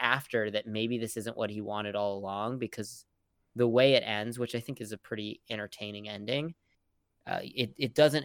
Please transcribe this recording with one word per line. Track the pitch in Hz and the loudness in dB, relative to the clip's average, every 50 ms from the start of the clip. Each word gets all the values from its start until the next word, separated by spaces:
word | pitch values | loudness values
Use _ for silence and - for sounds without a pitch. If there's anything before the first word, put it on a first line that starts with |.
after, | 123 120 123 139 139 - - 117 107 107 | 4 4 4 2 0 0 0 0 0 0
that | 101 107 107 | -2 -4 -4
maybe | 113 107 107 113 117 123 | -2 -2 -2 0 0 0
this | 117 113 107 - 113 | -2 -2 -4 -4 -6
isn't | 104 113 - | -6 -6 -4
what | - 110 104 | -4 -4 -4
he | 104 107 | -4 -4
wanted | 104 104 104 104 104 104 101 | -6 -4 -4 -4 -4 -2 -2
all | 104 104 101 98 | 0 0 0 -2
along, | 98 98 95 98 101 107 117 127 127 | -2 -4 -6 -4 -2 -2 -2 -2 -4
because | 120 107 - - 104 - - - - _ _ _ _ _ _ _ _ _ - | -6 -6 -6 -8 -8 -8 -10 -18 -20 _ _ _ _ _ _ _ _ _ 0
the | 117 123 120 | 2 4 6
way | 113 123 131 139 135 | 6 8 8 8 8
it | 120 110 | 6 4
ends, | 110 107 104 107 117 117 120 | 2 -4 -4 -4 -4 -4 -4
which | 123 113 - | -4 -4 -4
I | 117 | -6
think | 117 - 135 - | -6 -6 -10 -10
is | 120 104 | -8 -10
a | 110 101 | -10 -12
pretty | _ - 113 107 107 104 - - _ - | _ -8 -8 -6 -6 -8 -8 -10 _ -10
entertaining | 117 107 104 101 - - 107 104 104 104 104 107 | -8 -8 -8 -8 -10 -10 -10 -10 -10 -10 -10 -10
ending, | 104 101 104 110 127 139 151 165 170 _ _ _ _ _ _ _ _ _ _ _ _ _ - | -10 -8 -4 -2 -2 -2 -2 -4 -8 _ _ _ _ _ _ _ _ _ _ _ _ _ -6
uh, | - 92 90 | -4 -4 -4
it, | - - - 131 123 104 - | -4 -6 -2 -2 -2 -2 -2
it | - 139 120 - | -4 -4 0 6
doesn't | - 151 151 139 151 135 | 6 6 6 6 2 0